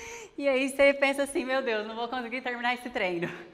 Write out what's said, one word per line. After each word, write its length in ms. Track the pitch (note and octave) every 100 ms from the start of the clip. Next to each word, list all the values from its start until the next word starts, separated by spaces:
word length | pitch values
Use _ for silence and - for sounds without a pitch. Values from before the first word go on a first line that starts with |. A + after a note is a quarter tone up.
| A#4 A#4 G#4+ -
E 140 | C#4
aí 180 | C4 C4+
você 260 | C#4 C#4 C#4
pensa 280 | C#4 C#4
assim, 220 | C#4 - B3+
"Meu 160 | C4+
Deus, 240 | C4 G#3+ A3
não 80 | A3+
vou 140 | A#3
conseguir 320 | B3+ A#3 B3+
terminar 320 | B3+ A#3+ A#3+
esse 160 | B3 B3
treino." 420 | B3 F#3 E3+ E3+ - -